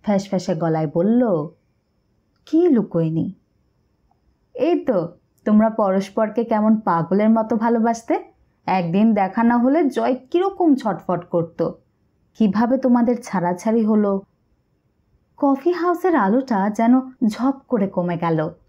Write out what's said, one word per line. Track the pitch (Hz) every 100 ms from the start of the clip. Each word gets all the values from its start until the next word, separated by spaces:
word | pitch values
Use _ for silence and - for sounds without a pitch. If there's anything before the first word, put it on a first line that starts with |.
ফ্যাসফ্যাসে | - 196 - 185 185
গলায় | 165 170 160 156
বলল, | 165 196 240 247 165 156 _ _ _ _ _ _ _ _ _ -
"কি | 311 359
লুকোয়নি?" | 240 202 170 160 160 190 - _ _ _ _ _ _ _ _ _ _ _
"এই | - 302 349
তো, | - 196 165 - _ _
তোমরা | - 214 220
পরস্পরকে | 220 202 190 196 - 214 214
কেমন | 233 214 214 220
পাগলের | 196 170 165 196 220
মতো | 226 220 226
ভালোবাসতে। | 233 226 226 226 - 370 - _ _ _ -
একদিন | 185 170 190 226
দেখা | 208 185 208
না | 233 240
হলে | 247 302
জয় | 285 233 233 254 -
কিরকম | 349 392 392 339
ছটফট | 262 220 165 - 170 -
করত, | 175 165 - 165 - _ _ _ _ _
কিভাবে | _ 220 202 233 262
তোমাদের | 262 240 233 240
ছাড়াছাড়ি | - 190 175 180 226 226
হলো।" | 214 214 202 196 - _ _ _ _ _ _ _ _ _ _ -
কফি | 285 269 339
হাউসের | 349 349 349 370 320
আলোটা | 196 240 269 208 202
যেন | 214 233 254 262 - 208
ঝপ | 214 262 269 _
করে | 233 196
কমে | 190 175 170
গেল। | 170 160 156 -